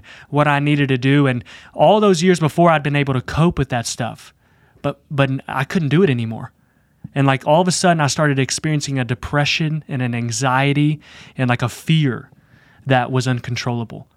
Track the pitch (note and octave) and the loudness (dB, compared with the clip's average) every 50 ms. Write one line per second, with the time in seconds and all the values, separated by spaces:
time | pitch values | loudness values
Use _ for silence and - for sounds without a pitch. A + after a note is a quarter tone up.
0 | - - - - - - - C#3+ D3 D3 C#3+ C#3+ C#3+ C#3+ D3 C#3+ C#3+ C3 C3+ B2 | -8 -14 -20 -20 -12 -4 0 0 2 2 2 2 2 2 2 2 2 0 0 0
1 | A#2+ C3+ C#3 C#3+ C#3+ C3+ B2+ A#2+ - - - - - - - - D3+ D#3 G3+ G#3+ | 2 2 2 4 2 2 0 -2 -6 -10 -18 -20 -20 -14 -2 2 4 4 6 6
2 | G#3+ G#3 F#3+ D3+ E3+ F#3 F3+ E3+ D#3+ C#3+ - E3 E3+ E3+ D#3+ D3+ C#3 D3 C#3+ C#3+ | 4 4 4 4 4 2 2 2 0 0 2 4 4 4 4 2 0 0 0 0
3 | C#3+ C3+ C3 B2+ - - - D3 D#3+ F3 D#3+ - C#3 - C3 A#2+ A2+ - - - | 0 0 -2 -2 -4 -4 0 2 2 2 2 0 -4 -2 -4 -4 -4 -6 -6 -6
4 | B2 A2 A2+ - - - _ _ _ _ _ _ _ _ _ _ - C#3+ C#3 - | -8 -8 -8 -12 -18 -20 _ _ _ _ _ _ _ _ _ _ -8 -8 -8 -8
5 | _ _ D#3 C#3 C#3 C3 C3+ C#3 - - - C3 C#3 - - G3 D#3+ C#3 C3+ E3 | _ _ -2 0 0 0 -2 -6 -8 -8 -6 -6 -6 -4 -4 -4 -2 0 2 2
6 | G3+ D#3+ C3 A#2+ A#2 A2+ A2+ G#2 - - - _ _ _ _ _ _ _ _ _ | 2 2 2 0 -4 -6 -8 -10 -12 -14 -18 _ _ _ _ _ _ _ _ _
7 | - - - C#3+ C3+ C#3 C3+ C3 - D#3 D3+ E3 F#3 F#3 D#3 - - F#3 E3+ E3 | -20 -8 -2 0 2 2 0 0 0 2 2 4 4 2 0 0 2 2 2 2
8 | D3 C3 - - D#3 D3 C#3 C3+ C3 - - - - D#3 D#3 D3+ - C#3+ C#3 C3+ | 0 0 0 0 0 0 2 0 -2 -2 -4 -4 -4 -2 -2 -2 -4 -4 -4 -4
9 | B2+ A#2 B2+ - - - - D3 D3 C#3 - - D#3+ D3+ D#3 D#3 - - D3 C3 | -4 -4 -6 -6 -6 -4 -2 0 0 0 -2 -2 -2 -4 -4 -6 -6 -6 -6 -4
10 | B2+ A#2+ A#2+ A#2 A#2 A#2 A2 A2 C3+ C3 B2+ C3 C#3 C#3 C#3 D3 D3 D3+ D3+ D3 | -4 -4 -4 -4 -4 -4 -4 -2 0 0 2 2 2 2 2 2 2 0 0 -4
11 | - - - - - - _ - C3 B2 A#2+ - B2+ A#2 - - - - D#3+ D#3+ | -8 -16 -20 -20 -20 -16 _ -4 -2 0 0 0 -2 -4 -6 -6 -2 -2 0 0
12 | D3+ C3 A2+ G#2 G#2+ - _ _ _ _ _ _ _ _ _ _ _ C3 C3 B2+ | 0 0 -2 -4 -10 -16 _ _ _ _ _ _ _ _ _ _ _ 0 0 0
13 | A#2+ A#2+ C3 B2+ B2 B2+ B2+ A#2+ - - B2 A#2+ - B2 A#2+ A#2 A#2 G#2+ - A2 | 0 0 -2 -2 0 -2 -2 -4 -4 -6 -8 -6 -4 -4 -6 -6 -6 -10 -12 -16
14 | - - _ | -20 -20 _